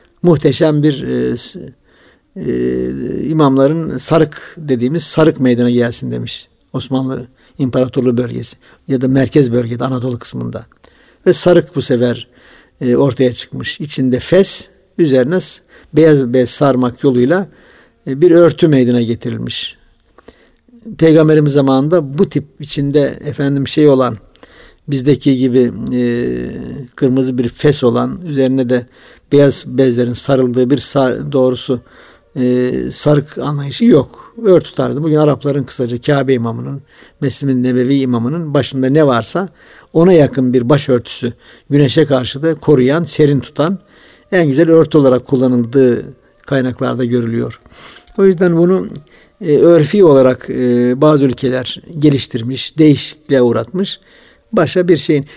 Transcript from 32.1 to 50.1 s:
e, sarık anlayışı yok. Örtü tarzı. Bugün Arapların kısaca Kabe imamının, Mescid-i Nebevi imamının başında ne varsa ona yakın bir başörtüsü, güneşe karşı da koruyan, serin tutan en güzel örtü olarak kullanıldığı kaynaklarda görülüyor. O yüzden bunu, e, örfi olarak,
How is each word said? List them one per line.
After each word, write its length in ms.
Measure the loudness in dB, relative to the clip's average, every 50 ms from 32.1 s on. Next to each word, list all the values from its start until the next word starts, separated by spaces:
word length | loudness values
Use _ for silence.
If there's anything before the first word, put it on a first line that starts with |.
| _ _ _ _ -6
e, 360 | -4 -2 0 0 0 -2 -2 -4 -4 -6 -6
sarık 460 | -6 -2 0 2 2 0 0 -4 -8
anlayışı 480 | -8 -6 -6 -6 -6 -6 -8 -4 0 2
yok. 500 | 4 4 4 2 0 -8 -20 -20 -20 -12 -4 0
Örtü 300 | 2 2 2 2 -2 -6
tarzı. 280 | -6 -4 -4 -4 -4 -2
Bugün 120 | 0 0
Arapların 480 | 2 2 2 0 0 -2 -4 -4 -4 -4
kısaca 380 | -6 -6 -6 -6 -6 -6 -6
Kabe 320 | -2 -2 -2 0 0 0 0
imamının, 480 | 0 -2 -4 -6 -8 -10 -10 -12 -12 -14 _ _ -20 -20 _ _ -6
Mescid-i 420 | -6 -6 -6 -4 -4 -2 -2 0 0
Nebevi 320 | 0 0 0 0 0 0
imamının 580 | 0 0 0 -2 -2 -2 -4 -4 -6 -4 -2 -2
başında 360 | -2 -2 -2 -2 -2 -2 0
ne 180 | 2 2 2
varsa 420 | 2 2 0 -2 -4 -4 -6 -6 -6 -10 _ _ -20 -20 -20 -10 _ 0
ona 200 | 2 4 6 6
yakın 400 | 6 4 4 2 0 0 0 0
bir 160 | 0 2 2
başörtüsü, 640 | 0 0 0 0 -2 -2 -2 -6 -10 -8 -8 -8 -8 _ _ -20 -20 _ _ -2
güneşe 360 | 0 2 2 2 2 2 2
karşı 380 | 2 2 -2 -2 -4 -6 -4 -2
da 120 | -2 -4
koruyan, 480 | -2 0 2 2 4 4 2 0 0 -2
serin 360 | -2 0 2 2 2 2 0
tutan 400 | -4 -6 -4 -2 -2 -2 -2 -6 _ _ _ _ _ -20 _ _ _ -2
en 160 | 0 0 0
güzel 220 | 2 2 2 4 4
örtü 280 | 6 4 4 4 2
olarak 300 | 2 4 4 2 2 0
kullanıldığı 760 | -2 0 0 2 2 0 0 -2 0 2 2 2 2 2 0 -4 -10 -18 _ _ _ _ _
kaynaklarda 640 | _ -4 -4 -2 -2 -4 -4 -6 -6 -4 -4 -4 -4
görülüyor. 560 | -2 -2 -2 -2 -4 -4 -6 -6 -6 -10 -14 _ -20 -20 -20 -20 -20 -20 -20 -20 -10 -2
O 80 | 2 2
yüzden 320 | 2 4 4 2 2 4
bunu, 300 | 4 2 2 2 0 -2 -6 -12 -16 -20 _ _ _ _ _ _ -6
e, 160 | -2 2 4
örfi 460 | 4 6 6 6 6 4 2 2 4 6
olarak, 460 | 6